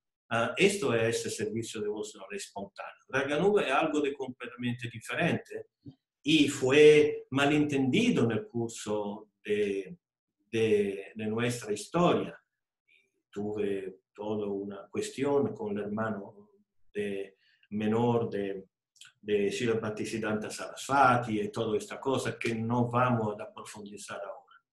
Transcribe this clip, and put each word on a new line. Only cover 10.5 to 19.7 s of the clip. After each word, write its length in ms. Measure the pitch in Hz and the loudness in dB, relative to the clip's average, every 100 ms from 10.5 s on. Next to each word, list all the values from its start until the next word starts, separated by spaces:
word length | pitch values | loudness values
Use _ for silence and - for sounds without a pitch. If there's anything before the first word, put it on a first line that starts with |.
de, 640 | 113 110 104 101 98 - | 0 4 4 2 -4 -10
de 120 | 107 107 | -6 -4
nuestra 460 | 110 123 - 107 | 0 -2 -2 -4
historia. 680 | 208 - 170 170 113 - - _ _ _ _ _ _ _ _ _ | -6 -2 2 4 2 -2 -12 _ _ _ _ _ _ _ _ _
Tuve 680 | 101 104 104 101 98 95 - _ | -8 -6 -2 -2 -2 -6 -14 _
toda 320 | - 107 107 101 | -10 -6 -4 -4
una 400 | 98 101 98 - | -4 -6 -12 -10
cuestión 640 | - - - 143 139 113 | -8 -6 -4 0 2 0
con 220 | - 104 101 | -2 -6 -6
el 80 | |
hermano 680 | 104 107 113 202 - - - _ _ _ _ | -4 -4 -4 -6 -10 -18 -20 _ _ _ _
de, 460 | 104 101 98 98 _ _ _ - | -8 -6 -6 -8 _ _ _ -10
menor 580 | 104 107 113 120 117 98 | -4 0 2 2 2 0
de, 380 | 101 98 95 - _ _ - - _ | -4 -4 -6 -12 _ _ -20 -20 _
de 300 | 104 104 98 | -2 0 0
Srila 300 | - 120 | 0 0